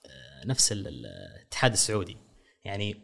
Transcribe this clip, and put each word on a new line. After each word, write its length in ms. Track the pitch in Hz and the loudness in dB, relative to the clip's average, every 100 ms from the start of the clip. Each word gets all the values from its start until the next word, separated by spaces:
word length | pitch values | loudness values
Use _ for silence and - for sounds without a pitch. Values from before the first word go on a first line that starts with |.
| - - - - 104 | -20 -20 -20 -10 -4
نفس 260 | 127 - | 2 2
ال-، 160 | 104 98 | 2 -6
ال-، 180 | 120 - | -10 -12
الاتحاد 680 | - - - - - 131 | -14 -16 -18 -10 4 4
السعودي. 460 | 113 - 107 - - - - _ _ - | 6 2 2 -2 -8 -18 -20 _ _ -8
يعني، 320 | 101 104 104 | -4 -4 -4